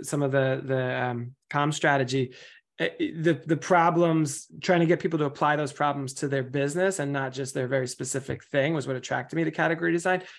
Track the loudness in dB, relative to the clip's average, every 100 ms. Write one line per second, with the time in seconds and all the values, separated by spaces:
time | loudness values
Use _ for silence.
0 | -4 0 2 2 2 0 -2 -2 0 -2
1 | -2 -4 -8 -12 -4 0 0 2 2 2
2 | 2 0 -2 -6 -20 -20 _ -4 -4 -2
3 | -4 0 0 0 0 -2 4 4 6 4
4 | 4 4 0 -4 -12 -4 2 4 4 2
5 | 0 0 -2 0 2 2 -2 0 0 0
6 | -6 -6 -2 -2 -2 -2 -2 0 0 0
7 | -2 -4 -4 -6 -6 -4 0 0 -2 -6
8 | -6 -4 -6 -8 -2 0 0 0 -4 -6
9 | -4 -6 -4 -2 -2 0 0 0 0 0
10 | 0 -2 -4